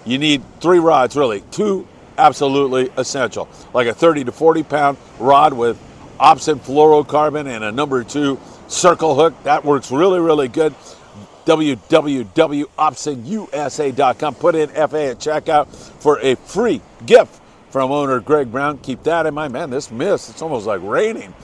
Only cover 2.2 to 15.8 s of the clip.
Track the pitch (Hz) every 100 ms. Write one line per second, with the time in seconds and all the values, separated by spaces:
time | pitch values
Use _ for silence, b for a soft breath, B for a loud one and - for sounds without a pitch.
2.2 | 151 131 139 139 139 131 131 - 127 143
3.2 | 117 104 85 B B 120 120 110 165 151
4.2 | 120 - 160 160 151 147 143 139 - -
5.2 | 120 139 151 131 117 110 - - - -
6.2 | 139 156 - 139 120 143 156 151 139 143
7.2 | 151 147 143 113 107 117 147 135 113 151
8.2 | 143 135 B B - - 175 165 160 135
9.2 | 165 131 135 156 147 143 - 131 190 185
10.2 | 165 151 131 143 156 131 B B B 104
11.2 | 101 - - 160 156 123 - 156 147 135
12.2 | 107 156 160 143 147 - 156 131 151 131
13.2 | 117 214 170 139 143 - 143 120 135 120
14.2 | 151 127 170 165 147 147 151 151 143 120
15.2 | 151 151 160 151 131 B